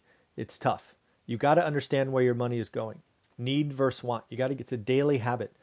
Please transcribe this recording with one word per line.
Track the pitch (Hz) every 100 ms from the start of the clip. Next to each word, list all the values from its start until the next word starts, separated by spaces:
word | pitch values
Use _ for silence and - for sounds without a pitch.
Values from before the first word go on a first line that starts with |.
| _ _ _ -
It's | 113 -
tough. | - - - - _ _ -
You | 123
gotta | 143 160 165
understand | 143 131 139 135
where | 131
your | 127 120
money | 120 120
is | 110
going. | - 113 110 _ _ _ -
Need | 120 139 147
versus | 135 135 -
want. | 123 117 -
You | 117
gotta | 131
get, | 135
it's | 120
a | 123
daily | 104 131 143 139
habit. | 117 120 104 _